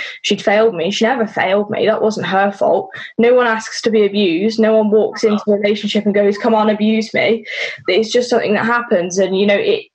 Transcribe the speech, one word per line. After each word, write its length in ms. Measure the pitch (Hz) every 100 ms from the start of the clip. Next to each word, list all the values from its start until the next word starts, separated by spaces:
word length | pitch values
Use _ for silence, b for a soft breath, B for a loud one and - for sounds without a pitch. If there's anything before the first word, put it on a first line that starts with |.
| B B
she'd 220 | - 202
failed 320 | 214 208 226
me. 160 | 175 170
She 140 | 202
never 220 | 226 247 214
failed 440 | - 185 202 208
me. 160 | - 196
That 160 | 214
wasn't 240 | 220 208 170
her 260 | 190 202
fault. 380 | 196 - 180 - B B -
No 160 | 233
one 120 | 247 240
asks 340 | 220 - -
to 80 | 233
be 140 | 214
abused. 560 | 202 208 190 165 220 220
No 160 | 220 220
one 140 | 214
walks 340 | 214 - -
into 180 | 220 208 214
a 80 | 202
relationship 480 | 208 214 208 214
and 100 | 208
goes, 220 | 202 202 208
"Come 180 | 233
on, 140 | 214 214
abuse 440 | 214 214 220 220
me." 320 | - 135 226 B B B B -
It's 240 | 185 220
just 160 | 247 240
something 240 | 240 -
that 120 | 202 226
happens. 520 | 240 233 185 175 185
And, 200 | 185 190
you 80 | 208
know, 100 | 202
it, 300 | - - -